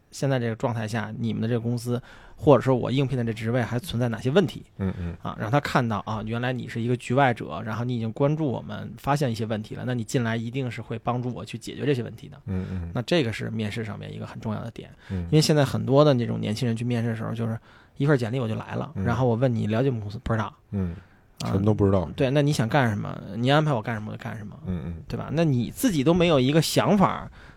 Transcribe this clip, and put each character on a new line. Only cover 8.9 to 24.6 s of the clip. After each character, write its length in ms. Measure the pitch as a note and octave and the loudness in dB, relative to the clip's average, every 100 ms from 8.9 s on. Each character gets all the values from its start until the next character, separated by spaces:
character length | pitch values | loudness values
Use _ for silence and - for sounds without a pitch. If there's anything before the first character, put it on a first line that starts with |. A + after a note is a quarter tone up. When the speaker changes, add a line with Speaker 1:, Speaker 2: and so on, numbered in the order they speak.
| A2 | -8
Speaker 1:
发 180 | - C#3+ | -2 0
现 160 | C3+ | 0
一 20 | |
些 100 | A2 A2 | -2 -2
问 160 | G#2+ | -4
题 100 | A2 | -6
了， 100 | G#2 A2+ | -8 -4
那 80 | B2 | -4
你 80 | |
进 200 | A2 C3+ | -2 -2
来 140 | A#2 A2+ | 0 -2
一 140 | A#2 | -4
定 180 | C3 B2+ | -4 -6
是 140 | G#2+ | -6
会 160 | - A2+ | -8 -6
帮 200 | - B2 | -2 -2
助 140 | B2 | -4
我 100 | - | -6
去 140 | A2 A2+ | -10 -10
解 180 | - - | -10 -4
决 80 | |
这 120 | B2 B2+ | 0 0
些 80 | |
问 120 | A2 A2+ | -2 -10
题 120 | - | -16
的。 120 | - - | -14 -6
Speaker 2:
嗯， 220 | F#2 G2 | -4 -4
嗯。 220 | F#2 E2+ | -6 -6
Speaker 1:
那 80 | G2+ | -6
这 220 | A2+ E3+ | 0 2
个 100 | A#2 | 2
是 160 | G#2 A#2 | -2 -6
面 220 | A2+ G#2 | -4 -4
试 120 | A#2 | -4
上 140 | G#2 G2+ | -8 -8
面 160 | G2+ | -10
一 60 | G#2 | -10
个 80 | G#2+ | -12
很 120 | A#2+ | -8
重 140 | A2+ | -6
要 80 | G#2 | -6
的 80 | A#2 | -6
点。 220 | - - - - | -12 -16 -20 -8
Speaker 2:
嗯。 140 | F#2+ E2+ | -6 2
Speaker 1:
因 0 | |
为 100 | D3+ | 4
现 140 | D3+ D3+ | 6 4
在 100 | C3+ | 4
很 180 | A2 | 2
多 220 | A2+ C3+ D3+ | 4 6 8
的 80 | |
那 140 | B2 A2+ | 6 2
种 120 | A2+ | -2
年 140 | A2 | -2
轻 140 | G#2+ B2 | 0 -2
人 100 | A2+ | 0
去 60 | |
面 180 | A#2+ A#2+ | -2 -2
试 80 | A#2 | -2
的 60 | A2 | -4
时 80 | |
候， 100 | G#2+ | -4
就 140 | A2+ A2+ | -4 -4
是 100 | A2 - - - - | -4 -8 -20 -20 -2
一 80 | C#3+ | 2
份 120 | C#3 | 2
简 140 | A2 | 2
历 80 | C3 | -2
我 80 | A2+ | -2
就 80 | A2 | -4
来 200 | G2+ A2+ | -4 -6
了， 160 | - - | -6 -2
Speaker 2:
嗯。 80 | F#2+ | 0
Speaker 1:
然 100 | A#2 | 2
后 120 | B2+ | 2
我 80 | A2+ | 4
问 180 | C3 | 2
你 140 | A2+ G#2+ | 2 0
了 140 | A2 | 0
解 80 | C#3 | 0
我 40 | |
们 80 | A#2+ | 0
公 80 | G2+ | -6
司， 100 | G2+ | -8
不 80 | - | -2
知 80 | A2+ | -2
道。 140 | G2+ - _ | -2 -8 _
Speaker 2:
嗯， 240 | G2+ F2+ E2 - - _ _ | -4 -2 -6 -14 -20 _ _
Speaker 1:
啊， 100 | A#2 | -2
Speaker 2:
什 80 | G2 | 2
么 60 | G#2 | 2
都 80 | |
不 120 | G2+ G2+ | 4 4
知 60 | |
道。 180 | G2 D#2+ - | 4 0 -2
Speaker 1:
对， 140 | C3 | 0
那 100 | D3 | 2
你 120 | C#3+ | 2
想 160 | D3 A2+ | 2 2
干 180 | D3 A#2+ | 2 2
什 100 | G#2 | 0
么？ 160 | G2+ F2+ - G2 | -4 -8 -10 -2
你 160 | B2 | 2
安 120 | D3 | 4
排 100 | D3+ | 4
我 80 | B2 | 0
干 120 | A2 | -2
什 80 | A2 | -6
么 100 | G#2+ | -6
我 40 | G#2+ | -8
就 80 | |
干 140 | A#2 G#2+ | -10 -10
什 100 | G#2+ | -12
么， 100 | - | -10